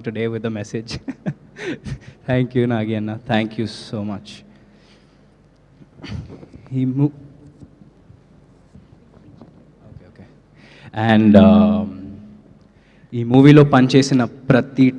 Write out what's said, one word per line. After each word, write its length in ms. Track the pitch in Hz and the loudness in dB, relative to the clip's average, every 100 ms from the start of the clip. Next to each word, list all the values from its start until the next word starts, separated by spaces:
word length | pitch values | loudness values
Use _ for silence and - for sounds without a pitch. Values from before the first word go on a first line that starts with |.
| 113 | -10
today 200 | 110 113 | -8 -8
with 100 | 113 113 | -6 -8
a 20 | 107 | -10
message. 340 | 104 117 117 - - - - - _ - | -10 -12 -12 -14 -14 -14 -12 -14 _ -16
<laughs> 640 | 403 294 - - - - - | -14 -12 -14 -16 -18 -18 -6
Thank 200 | 127 123 127 | -4 -4 -4
you, 80 | 120 | -4
నాగి 220 | 117 110 110 | -4 -6 -8
అన్న. 120 | 107 107 - | -10 -12 -6
Thank 200 | 110 110 107 | -4 -4 -8
you 60 | 107 - - | -10 -12 -14
so 120 | 110 104 | -12 -10
much. 180 | 98 - - - _ _ _ _ _ _ _ _ _ _ _ _ _ _ _ - - - - - - - 131 | -12 -16 -20 -20 _ _ _ _ _ _ _ _ _ _ _ _ _ _ _ -16 -16 -16 -20 -20 -20 -12 -6
ఈ 40 | 127 131 | -6 -4
mo-, 160 | 147 - - - - - - _ _ _ _ - _ _ _ _ _ - _ _ _ _ - - - _ _ _ - | -6 -6 -20 -20 -20 -20 -20 _ _ _ _ -20 _ _ _ _ _ -20 _ _ _ _ -20 -20 -20 _ _ _ -20
ఓకే, 160 | - 90 | -20 -20
ఓకే. 140 | - 95 _ _ _ - - - 110 110 | -20 -20 _ _ _ -20 -20 -16 -4 2
And, 260 | 110 110 101 101 | 4 6 6 6
um, 420 | 104 104 - - - - - - - _ _ _ _ _ _ - 120 | 6 4 0 -6 -12 -18 -20 -20 -20 _ _ _ _ _ _ -12 -8
ఈ 20 | 117 | 0
మూవీలో 320 | 127 139 147 143 | 4 8 8 6
పనిచేసిన 480 | 139 127 135 135 131 117 - - | 4 4 2 2 0 -2 -6 -4
ప్రతి 340 | 131 - - 131 | -4 -2 0 0